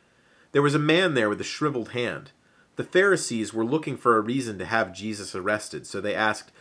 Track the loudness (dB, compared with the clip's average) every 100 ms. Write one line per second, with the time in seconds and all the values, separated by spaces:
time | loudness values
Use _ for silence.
0 | _ _ _ _ _ 2 4 2 4 4
1 | 4 2 2 0 -6 -4 -2 -2 -4 -4
2 | -4 -6 -12 _ _ _ _ -10 0 4
3 | 4 2 0 -4 -2 -2 0 0 -2 -2
4 | 4 4 2 -2 -4 -6 -2 0 -2 -4
5 | -8 -8 -8 -6 -2 -2 -4 -12 -10 -6
6 | -4 0 0 0 -8 _